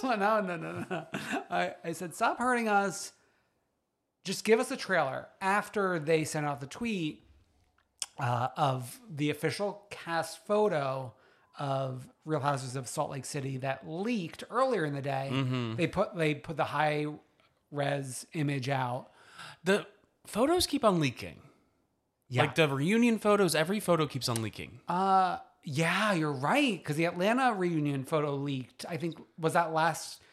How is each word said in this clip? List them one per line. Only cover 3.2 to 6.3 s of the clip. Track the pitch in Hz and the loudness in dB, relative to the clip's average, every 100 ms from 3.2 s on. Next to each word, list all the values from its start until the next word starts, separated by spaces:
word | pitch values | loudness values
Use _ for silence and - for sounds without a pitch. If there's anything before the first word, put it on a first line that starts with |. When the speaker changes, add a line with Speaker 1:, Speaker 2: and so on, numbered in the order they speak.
| _ _ _ _ _ _ _ _ _ _ | _ _ _ _ _ _ _ _ _ _
Speaker 1:
Just | 180 190 | -8 -2
give | 208 226 | 4 4
us | 262 | 4
a | 262 | -4
trailer." | - 180 135 131 - - | 0 2 2 -2 -8 -4
After | 190 202 202 208 190 175 | 0 0 0 -2 0 0
they | 147 160 | 2 2
sent | 151 | 2